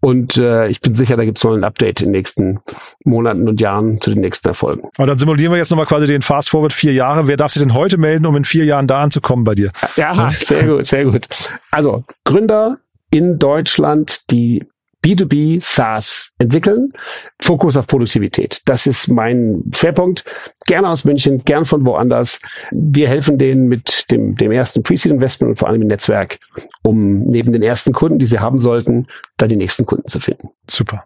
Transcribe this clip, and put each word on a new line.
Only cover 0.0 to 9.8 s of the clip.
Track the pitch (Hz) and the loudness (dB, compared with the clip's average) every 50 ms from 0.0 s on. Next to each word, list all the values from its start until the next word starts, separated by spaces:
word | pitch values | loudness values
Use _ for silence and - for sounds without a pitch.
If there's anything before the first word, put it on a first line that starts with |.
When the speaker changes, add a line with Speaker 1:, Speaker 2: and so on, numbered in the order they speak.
| - | 2
Speaker 1:
Und, | 139 127 127 120 120 - | 2 0 0 -2 -2 0
äh, | 131 123 120 117 113 113 | 0 2 2 2 0 0
ich | 107 90 - | 0 -4 -2
bin | - 123 110 | -2 -2 0
sicher, | 113 131 113 127 | 2 0 0 2
da | 113 113 | 0 0
gibt's | 110 110 - - | -2 -2 0 0
noch | 117 110 | 0 0
ein | 107 | 0
Update | 95 107 - - 120 101 - - | -2 -2 0 0 -2 -2 0 -2
in | - 95 | -2 -2
den | |
nächsten | 101 95 95 - - - 101 95 98 104 _ - - - - - - _ - | -2 -2 -4 -4 -4 -2 -2 -2 -2 -4 _ -14 -18 -18 -20 -20 -20 _ 0
Monaten | 143 120 117 117 117 107 - - 113 | 0 2 2 2 0 0 0 0 0
und | 107 104 | 0 0
Jahren | 113 101 98 104 107 113 110 104 | 0 0 0 0 0 0 -2 -2
zu | - 104 | -2 -2
den | 104 104 | 0 0
nächsten | 95 92 - - - - | -2 -2 -4 -4 -4 -4
Erfolgen. | - - - - - - - - _ | -4 -2 -4 -4 -4 -6 -8 -14 _
Speaker 2:
Aber | - 135 | -2 0
dann | 131 143 | 0 2
simulieren | 127 143 151 156 143 156 170 | 2 2 2 2 2 2 2
wir | 175 175 | 2 0
jetzt | 165 - | 0 0
nochmal | 170 160 156 | 0 -2 0
quasi | - 160 147 151 143 | 0 0 2 2 2
den | 147 139 | 2 0
Fast | 127 - 143 143 151 - | 0 0 -2 -2 0 0
Forward | - 156 151 151 | 0 2 0 0
vier | 143 - - 151 | 0 0 0 2
Jahre. | 135 131 127 131 147 160 160 135 | 2 2 2 0 0 0 2 0
Wer | 143 | 2
darf | 147 151 143 | 2 0 0
sich | - 143 | 0 0
denn | 147 131 | 2 2
heute | 117 127 156 196 190 175 | 2 2 2 2 2 2
melden, | 156 151 156 160 156 | 2 2 2 2 2
um | 165 147 | 2 2
in | 143 139 | 0 0
vier | - - 160 160 | 0 0 2 2
Jahren | 151 147 143 139 127 | 2 2 2 2 0
da | 135 139 | 0 2
anzukommen | 147 147 - - - - 127 127 113 | 2 0 0 0 0 0 0 2 2
bei | 110 107 | 0 2
dir? | 98 101 98 - - | 0 0 -2 -2 -6